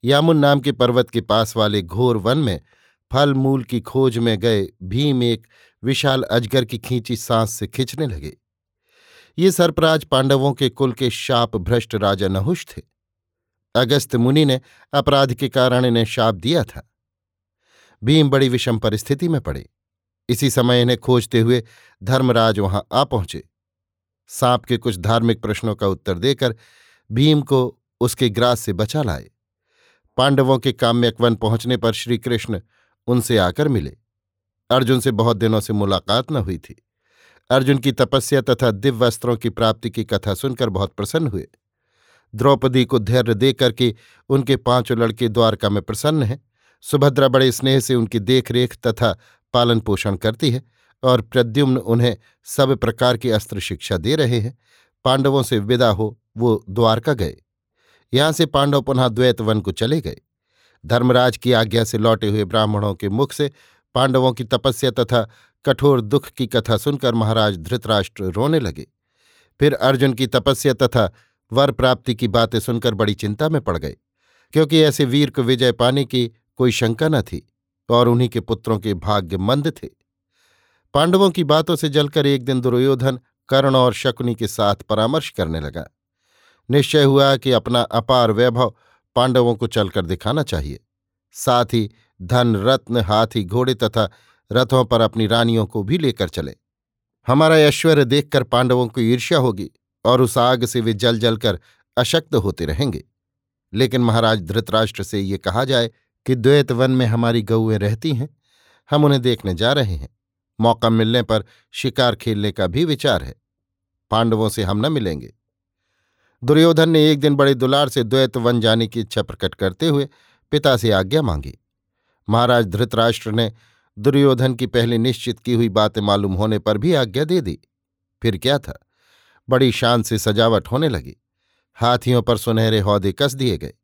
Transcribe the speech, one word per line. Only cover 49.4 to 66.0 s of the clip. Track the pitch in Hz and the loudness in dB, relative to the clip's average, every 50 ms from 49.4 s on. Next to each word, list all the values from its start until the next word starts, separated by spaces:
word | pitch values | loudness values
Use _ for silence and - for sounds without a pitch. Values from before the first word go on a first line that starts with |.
| _ _ - | _ _ 0
पालन | 123 120 120 117 113 | 2 2 2 2 0
पोषण | 110 110 101 92 - 104 98 | 0 -2 -4 -2 -2 -4 -6
करती | 92 - 107 110 - 165 143 | -2 -4 -4 -4 -2 -2 -2
है | 117 131 _ _ _ _ _ _ _ _ - | -2 -4 _ _ _ _ _ _ _ _ 0
और | 131 127 117 | 2 2 2
प्रद्युम्न | 110 _ - 131 117 117 107 139 143 131 127 | 0 _ 0 0 0 0 0 0 2 2 0
उन्हें | 131 - 117 117 117 120 123 104 - _ _ _ _ _ | -2 0 -2 0 0 0 0 -2 -4 _ _ _ _ _
सब | - - - 139 131 135 | -8 -2 0 0 0 0
प्रकार | 117 - 147 - - 127 123 123 | 0 -2 -4 -2 0 0 0 0
की | 110 - 123 | 0 -2 -2
अस्त्र | 110 107 - - - 101 | -2 -2 -2 -4 -10 -10
शिक्षा | - - 95 78 - - 98 | -8 -8 -10 -10 -6 -6 -6
दे | 87 78 113 151 | -4 -2 -2 0
रहे | 156 147 117 123 117 | 0 0 0 0 -2
हैं। | 104 123 - _ _ _ _ _ _ _ _ _ _ | -4 -6 -10 _ _ _ _ _ _ _ _ _ _
पांडवों | 127 131 135 135 139 135 139 120 | 0 2 2 2 2 2 0 0
से | - 123 107 | 0 -2 -2
विदा | 101 104 123 120 127 113 | 0 0 2 2 4 2
हो | 101 90 110 107 113 _ _ _ _ | 2 0 -4 -6 -6 _ _ _ _
वो | 113 117 120 110 101 _ - | -2 0 0 0 0 _ -8
द्वारका | 95 113 117 113 110 113 - 156 143 | -2 2 2 2 2 2 0 -4 -2
गए। | 107 95 71 - _ _ _ _ _ _ _ _ _ _ _ _ _ _ _ - | -2 -4 -6 -6 _ _ _ _ _ _ _ _ _ _ _ _ _ _ _ 0
यहां | 131 147 160 | 0 0 0
से | 151 - 165 | 0 0 -2
पांडव | 127 - 139 139 143 143 139 | 0 2 0 0 2 0 0
पुनः | 117 - 131 127 131 | 0 0 0 0 0
द्वैत | 123 107 117 127 127 117 - | 0 2 2 2 2 2 2
वन | 110 107 107 107 | 0 -2 -2 0
को | 87 98 | -2 -4
चले | 87 - 113 120 151 160 | -4 -4 -2 -2 -2 -4
गए। | - 80 - - _ _ _ _ _ _ _ _ _ _ _ _ - | -4 -8 -12 -12 _ _ _ _ _ _ _ _ _ _ _ _ -4
धर्मराज | 80 117 123 120 127 123 123 123 127 113 | -2 0 2 4 4 4 4 4 2 0
की | - - 123 | 0 0 2
आज्ञा | 123 113 117 110 107 117 113 | 2 2 2 0 0 -2 -2
से | 110 - | 0 -2
लौटे | 110 107 113 113 - 113 104 | 0 2 2 2 2 0 -2
हुए | 101 107 101 | -2 -2 -4
ब्राह्मणों | 87 - 110 107 104 107 101 104 104 95 | -2 0 0 0 0 0 -2 -2 -4 -4
के | - - 98 | -4 -6 -4
मुख | 101 117 139 135 | -2 -2 -2 -4
से | - - 147 139 _ _ _ _ _ _ _ _ _ | -2 -6 -6 -6 _ _ _ _ _ _ _ _ _
पांडवों | 131 131 135 131 131 127 131 117 | 0 0 2 2 2 2 2 0
की | - 123 | -2 -4
तपस्या | 107 131 120 - 135 117 - - 127 | -4 -4 -2 0 -2 -2 0 -2 -2
तथा | 113 131 120 107 127 117 110 113 _ _ _ _ _ _ _ | 0 -2 -2 0 0 0 0 -2 _ _ _ _ _ _ _
कठोर | 143 131 - 135 143 139 123 | -2 -2 2 2 2 2 2